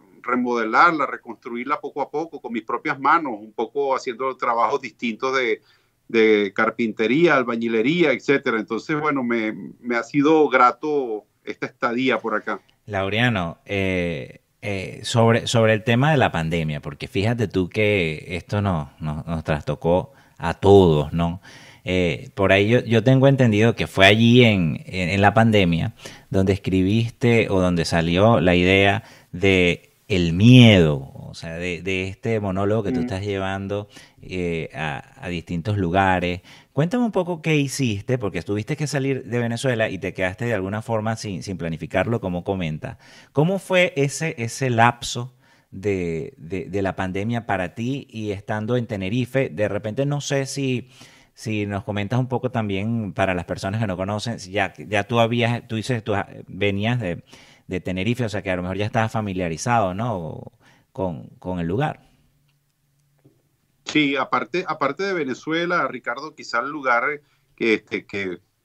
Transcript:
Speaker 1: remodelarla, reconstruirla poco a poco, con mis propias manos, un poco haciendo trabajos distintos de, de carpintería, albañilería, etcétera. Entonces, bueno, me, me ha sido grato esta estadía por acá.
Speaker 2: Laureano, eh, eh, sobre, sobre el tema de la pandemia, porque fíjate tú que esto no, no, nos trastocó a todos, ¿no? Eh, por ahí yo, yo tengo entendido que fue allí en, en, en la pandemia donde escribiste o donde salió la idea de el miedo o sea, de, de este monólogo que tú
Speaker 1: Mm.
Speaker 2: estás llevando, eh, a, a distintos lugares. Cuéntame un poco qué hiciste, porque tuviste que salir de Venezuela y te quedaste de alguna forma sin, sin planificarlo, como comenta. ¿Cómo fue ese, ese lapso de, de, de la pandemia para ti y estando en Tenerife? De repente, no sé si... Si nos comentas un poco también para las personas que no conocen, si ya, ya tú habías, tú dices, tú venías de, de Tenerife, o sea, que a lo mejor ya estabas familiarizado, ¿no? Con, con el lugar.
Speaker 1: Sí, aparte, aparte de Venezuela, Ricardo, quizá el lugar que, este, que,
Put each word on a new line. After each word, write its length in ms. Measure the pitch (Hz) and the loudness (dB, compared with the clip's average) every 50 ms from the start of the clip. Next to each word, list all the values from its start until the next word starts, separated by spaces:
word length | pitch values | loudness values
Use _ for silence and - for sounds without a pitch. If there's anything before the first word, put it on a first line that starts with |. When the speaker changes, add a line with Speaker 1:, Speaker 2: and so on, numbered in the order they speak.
| _ _ _ - | _ _ _ -10
Speaker 1:
remodelarla, 880 | - 123 123 123 123 120 120 117 113 110 117 131 160 175 165 151 135 | -4 -2 -2 0 0 0 0 -2 0 2 4 4 4 4 4 0 -2
reconstruirla 720 | - 120 113 - 123 107 - - 127 117 120 127 143 151 151 | -4 -6 -8 -12 -14 -16 -14 -12 -10 -10 -8 -6 -6 -6 -6
poco 240 | - - - 147 131 | -6 -8 -8 -8 -8
a 80 | - | -6
poco, 280 | - 147 165 160 - 131 | -6 -8 -8 -8 -10 -14
con 140 | - 120 117 | -12 -8 -8
mis 80 | 113 | -8
propias 380 | - - 120 120 - 156 139 135 | -6 -6 -6 -6 -4 -6 -6 -2
manos, 340 | 139 139 156 165 156 135 110 104 | 2 2 2 2 0 -4 -8 -10
un 120 | 110 110 | -14 -10
poco 440 | - - - - - 143 139 135 131 | -6 -6 -6 -4 -4 -2 -2 0 -2
haciendo 420 | 120 - 127 113 110 131 135 127 | -2 -4 -6 -6 -6 -6 -6 -6
trabajos 420 | - 135 123 113 117 117 110 139 139 | -4 -2 -2 0 0 0 0 -2 -4
distintos 560 | 131 113 - - 127 117 107 - 131 131 131 | -6 -8 -10 -6 -6 -6 -4 -4 -2 -2 0
de, 260 | 135 127 113 107 - _ _ _ _ _ _ _ _ _ | 0 0 0 -2 -4 _ _ _ _ _ _ _ _ _
de 440 | - 120 113 110 110 107 104 104 98 - | -2 2 4 6 6 6 4 2 0 0
carpintería, 840 | - 110 113 - - 117 110 107 - 110 110 123 160 175 165 147 | 0 0 0 0 -2 -2 -2 -2 0 0 2 2 4 4 4 4
albañilería, 760 | 135 123 120 117 117 117 113 113 110 110 131 165 175 165 143 | 4 2 0 -2 -2 -2 0 0 0 2 2 2 2 2 2
etcétera. 480 | 123 104 - - 139 139 - 131 113 110 | 0 0 0 0 0 2 2 0 -2 -2
Entonces, 400 | 101 - 113 104 - - 160 147 | -2 -4 -6 -6 -4 -4 -4 -2
bueno, 240 | 151 151 143 139 127 | -2 -2 -2 -2 -2
me, 320 | 120 117 117 110 110 104 98 87 67 - _ | -2 -2 -2 -2 -4 -6 -8 -12 -16 -16 _
me 160 | - 120 120 | -6 -4 -4
ha 80 | 117 113 | -4 -4
sido 440 | - - 147 139 156 160 156 151 143 | -2 2 2 4 6 6 6 4 4
grato 760 | 123 127 123 123 120 - - 151 147 143 131 117 107 104 - _ _ _ - | 4 6 4 4 4 0 -4 -2 -2 -2 -2 -4 -6 -8 -10 _ _ _ -14
esta 220 | - 107 - 139 | -14 -10 -10 -10
estadía 540 | 127 - - 135 120 117 123 131 127 117 110 | -10 -8 -6 -4 -4 -2 0 0 0 0 0
por 160 | - 113 107 | -2 -4 -4
acá. 260 | 104 - 110 107 95 _ _ _ _ _ | -4 -4 -6 -8 -10 _ _ _ _ _
Speaker 2:
Laureano, 760 | - 104 95 95 98 101 110 120 123 113 95 87 82 - _ _ | -6 -4 -4 -4 -2 -2 0 0 0 0 -2 -4 -6 -8 _ _
eh, 760 | - 101 98 95 95 92 90 87 85 82 69 64 - - - _ _ _ _ | -6 -4 -2 -2 -2 -2 -2 -2 -4 -4 -8 -10 -14 -18 -20 _ _ _ _
eh, 380 | - 107 98 95 92 - - - - | -10 -8 -8 -8 -10 -12 -12 -12 -6
sobre, 440 | - - 117 113 113 117 117 - | -2 2 4 4 4 4 2 0
sobre 260 | - - 117 113 110 110 | 0 2 4 4 4 2
el 100 | 107 - | 2 2
tema 260 | 120 117 123 135 156 | 0 2 2 4 2
de 60 | 160 | 2
la 160 | 135 107 90 - | 2 2 0 0
pandemia, 480 | 82 80 80 85 85 80 78 76 73 | -2 -2 -2 -2 -2 -2 -4 -6 -8
porque 260 | - 76 71 - - | -10 -12 -12 -12 -10
fíjate 400 | 73 - - 98 110 120 117 113 | -6 -4 -2 -2 0 0 -2 -2
tú 220 | 87 - 95 90 85 | -2 0 -2 -2 -2
que 560 | - 110 107 104 107 98 85 80 78 76 - - 90 | 0 0 2 2 2 2 0 -2 -4 -6 -10 -10 -10
esto 260 | 85 - - 104 104 | -10 -6 -4 -2 -2
no, 300 | 101 101 90 78 73 69 - - | 0 0 0 -2 -4 -8 -10 -10
no, 240 | 80 76 76 78 - | -8 -6 -6 -6 -6
nos 180 | 82 85 80 - | -6 -6 -6 -2
trastocó 640 | - 78 71 - - 73 - - 82 87 92 - - - _ _ _ _ | -2 -4 -4 -4 -6 -6 -2 0 2 2 2 0 -4 -12 _ _ _ _
a 160 | - - 85 82 | -6 -6 -6 -2
todos, 600 | - - 98 101 98 92 85 78 76 71 76 80 | 2 6 8 10 10 10 8 6 4 2 -2 -2
¿no? 280 | 82 85 85 85 95 - - - - - - - _ - | -2 -2 -2 -4 -6 -12 -18 -20 -20 -20 -20 -20 _ -6
Eh, 440 | - 90 92 90 85 73 - - - - | -2 0 0 0 0 -2 -4 -8 -8 -4
por 160 | - 98 95 | 0 4 4
ahí 160 | 95 98 101 | 6 4 4
yo, 140 | 107 120 123 | 4 2 2
yo 220 | - 110 113 113 - | 2 2 2 4 4
tengo 260 | 127 131 135 131 139 | 4 4 6 6 4
entendido 460 | 139 131 127 117 104 104 110 117 104 | 4 4 4 4 4 4 4 4 2
que 120 | - 82 | 0 -4
fue 180 | 76 - 95 95 | -2 4 8 8
allí 380 | 98 107 110 117 117 120 123 123 | 8 8 8 6 6 8 8 8
en, 400 | 113 104 95 87 76 67 - - | 8 6 4 2 0 -2 -4 -8
en, 240 | - 101 92 90 82 | -8 -6 -4 -2 0
en 120 | 98 98 | 2 4
la 120 | 101 104 107 | 4 6 6
pandemia 600 | 113 113 117 107 104 92 85 85 80 95 113 - - - - - - - - | 6 6 6 6 6 4 4 2 0 -2 -4 -6 -10 -18 -20 -20 -18 -8 -2
donde 220 | - 95 95 98 | 0 2 2 2
escribiste 960 | 95 95 - 92 92 92 92 95 107 113 117 117 - - - 120 117 113 - - | 2 0 0 0 2 2 2 2 2 2 0 -2 -4 0 2 2 4 4 2 2
o 120 | 98 92 | 2 2
donde 240 | 90 90 87 85 78 | 2 2 2 0 0
salió 560 | - - 85 82 85 85 90 101 113 117 92 | 0 0 0 2 2 2 4 4 4 4 4
la 140 | 78 90 90 | 4 4 4
idea 480 | 90 87 90 95 98 98 101 101 107 - - - - _ _ | 4 6 6 6 6 6 4 2 0 -4 -12 -20 -20 _ _
de 600 | - 90 95 98 95 92 90 87 82 - _ _ _ _ _ - | -6 0 2 4 4 4 4 2 0 -2 _ _ _ _ _ -2
el 240 | 107 90 87 85 82 | 0 0 0 0 2
miedo 800 | 92 107 120 127 127 120 113 107 92 82 78 73 67 67 - - - - - - | 6 8 10 10 10 10 10 10 8 6 4 2 0 -4 -10 -16 -18 -16 -16 -16
o 20 | |
sea, 200 | - - 82 82 | -14 -14 -12 -10
de, 260 | 85 90 90 87 78 | -8 -6 -6 -6 -6
de 220 | 85 98 95 92 92 95 | -4 -4 -4 -4 -4 -6
este 300 | 95 - - 113 113 110 | -8 -8 -6 -4 -4 -2
monólogo 440 | 104 98 92 98 101 101 107 113 101 | -2 -4 -2 -2 0 0 0 0 -2
que 80 | 95 | -2
tú 80 | 85 82 | -2 -4
Speaker 1:
Mm. 60 | 82 | -4
Speaker 2:
estás 200 | 82 95 95 101 | -4 -6 -6 -4
llevando, 640 | 104 98 98 95 95 95 98 98 98 101 104 104 - - - - - _ _ | -4 -4 -4 -4 -4 -6 -6 -6 -6 -6 -6 -8 -10 -16 -20 -20 -20 _ _
eh, 480 | - - 92 92 87 85 85 80 73 - - | -14 -10 -6 -4 -4 -4 -4 -4 -6 -8 -8
a, 280 | - 78 78 69 - - - - - - | -8 -6 -6 -8 -8 -12 -18 -18 -14 -10
a 40 | 90 | -8
distintos 500 | 87 85 - - 87 85 78 104 104 98 | -8 -8 -6 -6 -6 -6 -4 -2 -2 0
lugares. 640 | 92 82 87 98 98 95 92 90 87 87 90 87 - - - - _ _ - | 0 0 2 2 4 4 2 2 0 -2 -4 -6 -10 -16 -20 -20 _ _ -4
Cuéntame 300 | 135 151 175 202 247 247 | -2 -2 0 0 -2 -2
un 60 | 220 | 0
poco 300 | 185 196 175 175 180 160 | 0 -2 -2 -4 -4 -4
qué 140 | - 165 156 | -2 0 0
hiciste, 640 | 147 139 131 - - 135 117 104 98 - - 123 120 | 0 0 -2 -2 -2 -2 -2 -2 -4 -4 -4 -2 -2
porque 240 | 107 95 85 90 80 | -2 -4 -6 -6 -4
tuviste 340 | - 101 107 107 - 156 | -4 -4 -4 -4 -4 -6
que 80 | - 151 | -6 -4
salir 380 | 135 151 139 135 139 135 127 - | -4 -4 -2 -2 -2 -4 -4 -6
de 160 | 92 117 120 | -4 -4 -2
Venezuela 500 | 120 117 117 113 - 131 123 110 110 - | -2 -2 -4 -2 -2 0 0 0 0 -2
y 80 | - | -2
te 160 | 92 95 90 - | -4 -6 -6 -4
quedaste 320 | - 92 92 95 - 120 | -2 -2 -2 -2 -4 -4
de 80 | 120 117 | -2 -2
alguna 300 | 98 92 95 104 107 110 | -2 -2 -4 -4 -6 -4
forma 320 | - 113 110 107 110 110 | -4 -4 -2 -2 -2 -4
sin, 260 | - - 107 95 - | -6 -6 -8 -8 -8
sin 160 | - - 92 | -8 -8 -8
planificarlo, 640 | 82 85 82 82 78 85 - - 95 92 107 120 113 | -6 -6 -6 -6 -6 -6 -4 -2 -2 0 0 -2 -2
como 220 | - 95 90 87 85 | -4 -4 -6 -4 -4
comenta. 560 | - 98 95 87 78 78 76 - - - - - - - - - _ | -4 -4 -2 -4 -4 -6 -8 -10 -12 -14 -16 -20 -20 -20 -20 -18 _
¿Cómo 260 | - 139 151 175 196 | -2 0 0 0 0
fue 360 | 185 - - 185 180 180 - - | -4 -2 0 2 2 2 2 2
ese, 400 | 143 139 143 - - 156 160 - | 0 -2 -2 -2 -4 -6 -6 -6
ese 320 | - 117 113 - - 135 127 | -6 -8 -8 -6 -4 -2 0
lapso 640 | 120 113 117 120 120 - - - - 123 120 127 _ _ _ _ _ _ _ _ | 4 4 4 4 4 0 -6 -8 -8 -8 -10 -12 _ _ _ _ _ _ _ _
de, 640 | - 95 95 104 98 92 87 85 82 80 - - - | -12 -6 -4 -2 -2 -2 -2 -2 -4 -6 -6 -10 -12
de, 280 | - - 82 95 90 - 80 | -16 -12 -10 -8 -8 -8 -6
de 120 | 92 98 98 | -4 -4 -2
la 120 | 92 90 | -2 -4
pandemia 520 | - 95 92 92 95 101 113 120 117 101 | -4 -6 -6 -4 -4 -4 -4 -4 -4 -4
para 260 | - 101 92 90 85 - | -4 -4 -4 -4 -6 -6
ti 320 | - 117 123 139 147 - _ | -6 -6 -6 -6 -8 -10 _
y 180 | - 110 107 104 | -12 -8 -8 -6
estando 480 | 98 101 - - 110 107 107 107 123 | -8 -8 -6 -6 -6 -4 -4 -2 -2
en 80 | 123 117 | -2 -2
Tenerife? 640 | 104 113 95 95 92 110 127 120 - - 135 131 - | -4 -6 -6 -4 -4 -2 -2 -2 -2 -2 -2 -2 -2
De 180 | - 101 107 | -2 -4 -2
repente, 380 | 98 98 104 - 107 107 131 139 | -2 -2 -4 -6 -6 -4 -4 -2
no 160 | 143 147 143 | -2 -4 -4
sé 240 | - - 143 139 135 | -4 -4 -4 -4 -4
si... 440 | 131 - 139 139 131 127 117 - - - - - - - - _ _ _ | -4 -6 -4 -4 -2 -4 -4 -6 -10 -20 -20 -20 -20 -20 -20 _ _ _
Si 320 | - - 110 107 107 104 | -12 -8 -6 -4 -4 -4
nos 180 | 101 101 98 - | -4 -4 -6 -6
comentas 360 | - 101 104 101 98 123 120 | -6 -6 -4 -4 -2 -2 -2
un 80 | 131 | -2
poco 240 | 127 131 117 - 123 | -2 -2 -4 -4 -4
también 600 | - 117 110 101 98 95 104 113 117 117 107 95 - | -4 -4 -4 -2 -4 -4 -2 -2 -4 -4 -4 -4 -4
para 200 | - 95 95 92 | -2 -2 0 -2
las 120 | 87 82 | -2 -4
personas 360 | - 90 - - 95 101 113 | -6 -6 -6 -4 -4 -4 -2
que 60 | 117 | -4
no 100 | 98 90 | -4 -4
conocen, 420 | 87 95 98 107 104 - 117 113 - | -4 -4 -4 -4 -6 -6 -8 -10 -10
si 120 | - 90 | -10 -6
ya, 200 | 92 104 98 90 - | -4 -4 -4 -4 -6
ya 280 | - 76 82 104 101 101 | -10 -8 -4 -2 -2 -2
tú 140 | - 117 117 | 0 2 2
habías, 480 | 117 113 120 120 117 113 120 117 - | 2 2 2 0 0 0 -2 -4 -6
tú 100 | - 113 | -6 -8
dices, 260 | 113 101 - 127 110 - | -6 -4 -4 -4 -4 -2
tú 100 | 117 101 101 - - - 110 110 | -2 -2 -4 -4 -6 -12 -20 -18
venías 520 | - - 90 101 101 98 98 104 113 123 123 | -12 -6 -2 -2 0 0 0 0 0 0 -2
de, 240 | 110 87 82 - - _ - - - - - _ _ | -2 -4 -6 -6 -10 _ -20 -20 -20 -20 -20 _ _
de 140 | - - - | -8 -8 -6
Tenerife, 420 | - 98 90 92 95 117 120 - 120 | -6 -4 -4 -2 -2 -2 -2 -2 -4
o 60 | 107 | -4
sea, 140 | 98 101 92 | -4 -6 -4
que 80 | 98 | -2
a 40 | 92 | -2
lo 60 | 90 | -2
mejor 160 | 90 92 95 | -2 -4 -4
ya 80 | 95 104 | -4 -4
estabas 260 | 107 - 120 110 113 | -2 -2 -2 -2 -2
familiarizado, 840 | - 113 107 101 92 92 90 85 80 78 - 123 120 117 101 92 90 | -2 -4 -4 -4 -4 -4 -4 -4 -4 -4 -2 0 0 2 0 0 -2
¿no? 560 | 98 117 123 107 90 82 76 - - - - _ _ _ _ _ _ _ _ - | -4 -4 -4 -6 -6 -8 -10 -12 -14 -16 -18 _ _ _ _ _ _ _ _ -8
Con, 360 | - 95 90 85 87 - - - - | -6 -6 -6 -6 -8 -12 -18 -20 -14
con 200 | - 90 90 87 | -10 -8 -6 -4
el 60 | 85 | -4
lugar. 420 | 82 87 120 147 - - - _ _ _ _ _ _ _ _ _ _ _ _ _ _ _ _ _ _ _ _ _ _ _ _ _ _ _ _ _ _ _ _ _ _ _ _ - | -4 -2 -2 -2 -4 -6 -10 _ _ _ _ _ _ _ _ _ _ _ _ _ _ _ _ _ _ _ _ _ _ _ _ _ _ _ _ _ _ _ _ _ _ _ _ -8
Speaker 1:
Sí, 300 | - - 156 147 139 139 | -2 0 0 0 0 0
aparte, 480 | 135 131 - - 123 123 - - 180 175 | -2 -2 -2 -2 -4 -4 -4 -6 -6 -4
aparte 360 | - 156 - 143 135 139 - 190 | -6 -4 -4 -4 -4 -4 -4 -6
de 100 | 196 190 | -4 -4
Venezuela, 720 | 170 147 127 117 - - 151 160 165 175 175 180 170 139 | -4 -4 -6 -8 -8 -6 -6 -4 -4 -2 -2 -2 -2 -2
Ricardo, 480 | 127 123 117 - 123 120 135 147 156 147 | -4 -6 -8 -8 -8 -8 -8 -10 -16 -16
quizá 240 | - 117 - - 117 | -18 -12 -6 -4 -4
el 100 | 127 143 | -4 -4
lugar 520 | 151 151 131 127 120 120 123 143 147 147 _ _ _ _ _ _ _ | -6 -4 -2 0 0 0 0 -2 -6 -8 _ _ _ _ _ _ _
que, 180 | - 110 117 107 | -2 0 0 0
este, 300 | - - - 113 95 - | 0 -2 -6 -10 -10 -8
que, 320 | - - 101 98 92 87 87 _ _ _ _ | -8 -8 -8 -8 -8 -8 -12 _ _ _ _